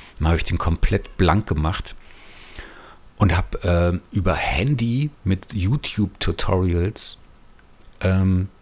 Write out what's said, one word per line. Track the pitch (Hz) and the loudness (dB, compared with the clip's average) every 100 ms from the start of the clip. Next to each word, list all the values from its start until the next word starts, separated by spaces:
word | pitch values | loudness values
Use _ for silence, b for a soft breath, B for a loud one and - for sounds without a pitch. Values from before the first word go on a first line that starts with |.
| B - | B -2
Dann | 80 | 0
hab | 82 | 2
ich | |
den | - 85 | 0 -2
komplett | 87 82 - 101 - - | 0 2 2 2 -2 0
blank | 90 95 107 | 2 2 0
gemacht | 76 78 95 - - B B B B B B B B B B - - | -2 -2 -4 -8 -14 B B B B B B B B B B -14 0
und | 101 87 | 2 2
hab, | - - 90 | 0 -4 0
äh, | 87 87 87 - | 2 2 -2 -4
über | 104 87 80 | -2 0 0
Handy | - 69 127 139 117 123 147 - | -2 0 0 0 0 -2 -4 -4
mit | 98 90 - | -2 -2 -2
YouTube-Tutorials, | 107 90 147 - - 101 - - 87 - 95 92 87 92 - - - - - - - - - - - | -2 0 0 -2 -2 -2 -2 -2 0 0 2 2 0 0 0 -2 -2 -12 -20 -20 -20 -20 -20 -20 -4
ähm, | 95 95 95 92 95 - | 0 2 2 2 0 -8